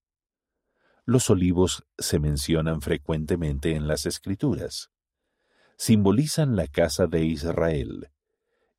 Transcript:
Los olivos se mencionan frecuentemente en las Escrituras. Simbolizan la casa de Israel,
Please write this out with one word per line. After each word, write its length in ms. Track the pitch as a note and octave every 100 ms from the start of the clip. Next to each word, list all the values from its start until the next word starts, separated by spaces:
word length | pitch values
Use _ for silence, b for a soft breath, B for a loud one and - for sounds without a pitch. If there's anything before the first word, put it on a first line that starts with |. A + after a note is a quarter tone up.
| _ _ _ _ _ _ _ _ _ _ -
Los 220 | B2 -
olivos 560 | G2 F2+ F2 F#2 - - -
se 200 | - E2+
mencionan 600 | D2+ D2 - D#2+ D#2+ D#2+
frecuentemente 960 | - D#2+ - D#2+ D#2 F2+ D#2 C#2 E2 D#2
en 120 | D2+
las 180 | D2+ F2
Escrituras. 840 | - - G2 D3 A#2 G2 - - _ _ _ _ _ _ _ _ -
Simbolizan 800 | - A3 G3 G3 D3+ - C#3+ G#2
la 100 | D#2+
casa 400 | - E2 - F2
de 200 | E2 D#2+
Israel, 800 | D2+ E2 D#2+ E2 D2+ A1+ G1+ - _ _ _ _ _ _